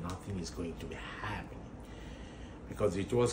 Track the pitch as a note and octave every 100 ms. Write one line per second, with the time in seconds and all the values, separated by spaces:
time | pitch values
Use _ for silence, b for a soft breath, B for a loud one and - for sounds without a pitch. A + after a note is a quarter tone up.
0 | F2 F2+ G2+ F#2 D#2+ E2 E2+ D2+ D2+ -
1 | - - G#2+ - - - - - B B
2 | B B B B B B - - G#2 F#2
3 | F#2+ A#2+ A#2+